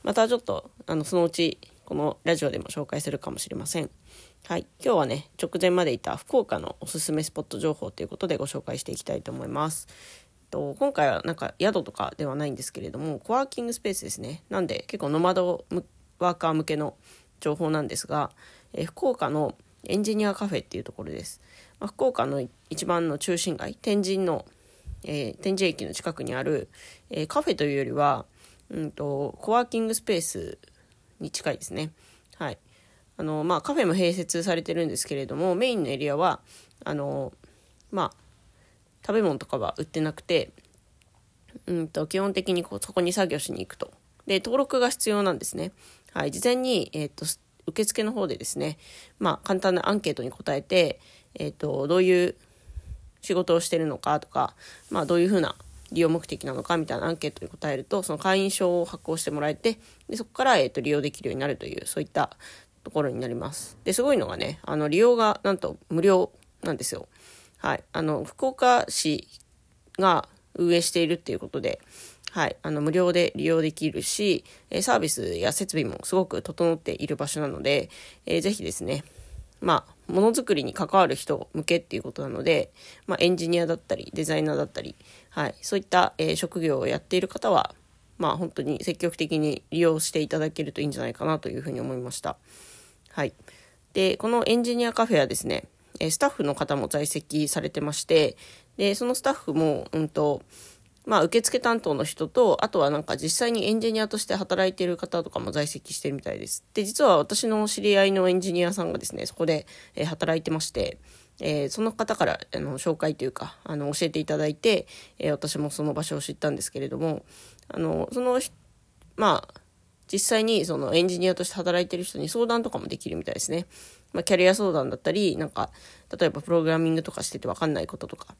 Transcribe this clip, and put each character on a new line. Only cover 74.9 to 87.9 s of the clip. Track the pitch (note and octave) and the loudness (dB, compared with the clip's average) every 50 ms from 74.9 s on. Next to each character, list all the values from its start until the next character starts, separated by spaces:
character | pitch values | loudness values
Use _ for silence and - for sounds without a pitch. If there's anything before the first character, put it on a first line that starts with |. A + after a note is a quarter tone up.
| - | 4
ー | - | 4
ビ | F3 D3 | 4 2
ス | - - - - - | 2 0 0 -4 -2
や | E2+ - - | 0 0 2
設 | D3+ - G3+ F#3+ - | 2 2 0 0 0
備 | D#3+ C#3+ | 0 0
も | G#2+ D2+ - - | -2 -4 -6 -4
す | - F#3 | 0 2
ご | F#3+ F3+ | 2 2
く | F#3 - - | 2 -2 -6
整 | - - D#3 - E3+ E3+ E3 | -6 -6 -2 2 2 2 2
っ | |
て | D#3+ - - - | 0 -2 -6 -4
い | - D3 | -4 -4
る | D3 D3+ | -4 -2
場 | - D3 | -4 -4
所 | C#3+ - D3+ | -4 -2 -2
な | D3+ C#3 | -2 -4
の | G2 C#2+ | -4 -2
で、 | C#2+ C#3 C#3+ A2 E2 - - - - - - - _ | 0 2 2 2 0 -4 -12 -20 -20 -20 -20 -16 _
え | - - | 0 0
ー、 | - | 2
ぜ | D3+ G2 - | 2 0 -2
ひ | - F2 | -2 -4
で | D#2+ | -4
す | - - D#2+ | -4 -4 -2
ね、 | F2+ C#3 C#3+ - - - - - - - - - - - _ | -2 -4 -4 -6 -10 -18 -20 -18 -14 -14 -16 -16 -16 -14 _
ま | - E3+ D#3+ - - | 2 2 2 2 0
あ、 | - - _ _ - | -4 -20 _ _ -2
も | E3+ F#3 | 2 4
の | G3+ A3+ | 4 4
づ | A3+ - A#3+ | 4 2 2
く | - G3 | 2 0
り | D3 B2+ | 0 0
に | B2+ - | -4 -4
関 | - E3+ - - | -4 -4 2 4
わ | G3 F3+ | 4 6
る | C#3+ D#3 | 4 2
人 | D#3 - - D3+ - - - - | -2 -2 -4 -4 -4 -4 -6 -8
向 | D#3 D3+ | -6 0
け | - E3+ | 0 0
っ | E3+ E3 | 0 0
て | _ - | _ -8
い | A2 | -6
う | - | -6
こ | C3 - | -8 -8
と | - C#3+ | -8 -8
な | C3+ | -6
の | A2+ - | -6 -2
で、 | C3 D#3+ D#3+ D3 - - _ - - - - - _ | 2 2 2 2 0 -4 _ -20 -20 -20 -20 -14 _
ま | - F#3+ | -6 0
あ、 | - | 2
エ | - | 4
ン | F3 F3+ | 4 4
ジ | E3 E3+ | 2 2
ニ | E3 E3+ E3+ | 0 2 2
ア | E3+ | 2
だ | D#3 E3 | 0 -2
っ | |
た | E3+ - - F#3+ | -4 -2 -6 -6
り、 | - - - - | -6 -4 -8 -4
デ | - D#3 | -4 -2
ザ | D#3 D#3 | 0 0
イ | D#3 D#3 | 0 2
ナ | D#3 D3 | 0 0
ー | |
だ | C#3+ D3 | -2 -2
っ | |
た | - - - | -4 -6 -12
り、 | - - - _ - - - - - _ | -12 -12 -14 _ -20 -20 -20 -20 -20 _
は | - D#3+ D3 | -6 -4 -4
い。 | - - - | -4 -4 -6
そ | - - G#3 | -6 -2 -2
う | G3 | -2
い | F#3+ | -2
っ | |
た、 | _ - F3+ F3+ - - | _ 4 4 4 4 2
え | - D#3+ D#3+ | 0 0 0
ー、 | D#3 | 0
職 | D#3+ - - - - | 0 -2 -4 -4 -2
業 | D#3+ D#3 C#3 C3 | 0 0 2 2
を | - | 2
や | C3 - | 0 -2
っ | - | -2
て | - - - | -2 0 0
い | F#3 | 0
る | F#3 | 0
方 | F#3 - - - A3+ | 0 -4 -2 2 4
は、 | F#3 - - - - - _ _ | 4 4 4 2 -6 -14 _ _